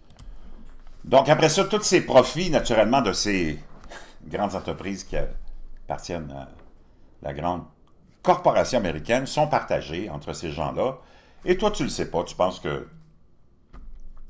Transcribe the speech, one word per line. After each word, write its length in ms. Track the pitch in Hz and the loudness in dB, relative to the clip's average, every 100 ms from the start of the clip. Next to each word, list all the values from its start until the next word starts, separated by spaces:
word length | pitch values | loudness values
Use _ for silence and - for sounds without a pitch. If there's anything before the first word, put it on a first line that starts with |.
| - - - - - - - - - - | -20 -20 -16 -16 -14 -14 -14 -16 -16 -16
Donc 260 | - 127 139 | 4 6 8
après 180 | 151 156 | 6 6
ça, 160 | 170 | 4
tous 160 | 190 208 | 2 2
ces 240 | - 175 | 4 4
profits, 460 | - 123 113 151 185 | 8 6 6 2 0
naturellement, 500 | 120 - 113 107 135 | 2 4 4 6 4
de 140 | 107 | 2
ces 440 | 85 104 95 80 73 - - - - - - - | 0 0 2 0 -2 -10 -18 -18 -18 -18 -20 -10
grandes 280 | 156 202 | -4 -4
entreprises 500 | 196 - 82 95 98 | -4 -6 -8 -8 -8
qui 120 | - - | -4 -2
appartiennent 1160 | - - - - - - - 71 - 87 73 | 0 -2 -8 -10 -12 -14 -10 -10 -6 -8 -8
à 180 | 69 67 - - - - - - - | -12 -14 -18 -20 -20 -20 -20 -20 -12
la 100 | 73 | -10
grande 320 | 71 87 87 73 _ _ - - _ | -4 -4 -4 -8 _ _ -20 -20 _
corporation 560 | - 160 156 110 85 123 | 2 4 4 4 2 0
américaine 480 | 95 76 73 123 135 | 0 -4 -2 -2 0
sont 200 | - 151 | 0 0
partagés 640 | 127 - 82 71 85 101 | 0 0 -4 -2 -8 -6
entre 240 | 73 82 | -8 -10
ces 180 | 78 85 | -8 -8
gens-là. 460 | 76 71 65 120 135 - - - - 170 | -4 -4 -2 -2 -4 -14 -20 -20 -10 -2
Et 100 | 185 | 0
toi, 140 | 214 | 0
tu 120 | 208 | 0
le 60 | 120 | -4
sais 220 | 95 80 | -4 -4
pas, 140 | 82 | -4
tu 100 | 85 | -4
penses 260 | - 92 - | 0 -2 0
que 260 | 85 71 - - - - - - - _ _ - - - - - - | -6 -6 -8 -18 -20 -20 -20 -20 -20 _ _ -18 -14 -12 -12 -14 -14